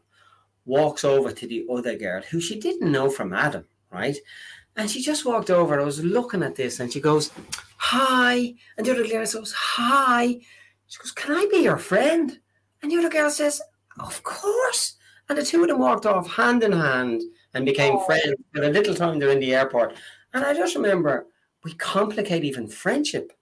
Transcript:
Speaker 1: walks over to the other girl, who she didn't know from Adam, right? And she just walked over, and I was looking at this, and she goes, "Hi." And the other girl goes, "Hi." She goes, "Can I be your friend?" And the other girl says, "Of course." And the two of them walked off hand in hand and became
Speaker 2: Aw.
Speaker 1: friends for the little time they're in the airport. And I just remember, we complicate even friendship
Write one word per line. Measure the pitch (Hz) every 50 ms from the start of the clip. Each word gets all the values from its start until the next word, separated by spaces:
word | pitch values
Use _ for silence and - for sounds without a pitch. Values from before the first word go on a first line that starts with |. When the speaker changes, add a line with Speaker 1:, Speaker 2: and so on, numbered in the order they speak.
| _ _ _ _ _ _ _ _ _ _ _ _ _
Speaker 1:
walks | 123 131 143 151 151 147 - -
over | 143 139 135 135 - -
to | - 120 117
the | 117 113 110 120
other | 123 123 120 120 110 104
girl, | 107 92 90 95 -
who | - 160 170
she | 165 - 214 214
didn't | - 349 349 - - 165
know | 143 131 135 135
from | 135 - 110 92 92
Adam, | 104 139 151 - - - - _ _ _ _
right? | 92 90 107 135 147 - - - - - - - - - - _ _ 214
And | 214 208
she | 214 254
just | 254 294 302 302 -
walked | 254 233 220 - -
over, | 180 175 170 156 147
and | 143 143
I |
was | 147 143 151 160
looking | 175 202 240 240 247 - 185 151
at | 135 -
this, | - 131 120 - -
and | 123 120 -
she | 143
goes, | 143 151 151 151 151 - - - - - - - - - - -
"Hi." | - - 233 254 269 262 262 254 247 247 247 247 247 240 - - _ - - -
And | 220
the | 254 254
other | 240 226 214
girl | 226 220 220
goes, | 208 220 220 220 - -
"Hi." | - - - - 226 240 240 269 277 269 254 240 240 240 247 240 240 - - - - - _ _ _ _ _
She | - -
goes, | - - -
"Can | - - 277 294
I | 349 415 403
be | 403 370
your | 277 202 151 -
friend?" | - - 185 208 254 302 330 330 311 254 - - _ _ _ _ _ _ _ _
And | - 294
the | 330 339
other | 339 320
girl | 311 311 302 294
says, | 294 - 294 294 294 - 311 - _ _ _ _ - -
"Of | - - - - -
course." | - - - - 415 427 480 523 494 480 - - - - _ _ - - _ _ -
And | 285 294
the | -
two | - - 339 339
of | 339
them | 294 262
walked | 254 254 233 208 -
off | 214 196 180 170 -
hand | - - 240 240 247 240 226
in | 208 185
hand | 170 156 139 131 127 127 123 117 113 - - - _ _ _ -
and | 131 131
became | 139 135 147 143 139 135
Speaker 2:
Aw. | 135 -
Speaker 1:
friends | - 156 160 156 147 139 - - _ -
for | 147
the | 143 147
little | 151 208 208 208 170
time | 170 170 170 160 147
they're | 139 135
in | 139 135
the | 131 131 127
airport. | 131 135 135 - 120 113 - - - - - - - _ _ -
And | 262 285
I | 277 294
just | 330 359 339 339
remember, | 285 233 202 190 175 151 147 131 - - - _ _ _ _ _ _ -
we | 165 -
complicate | - - - - 196 214 208 208 226 202 - 175 165 147
even | 139 135 123 110 104
friendship | - - - 196 240 285 294 - - - - - - _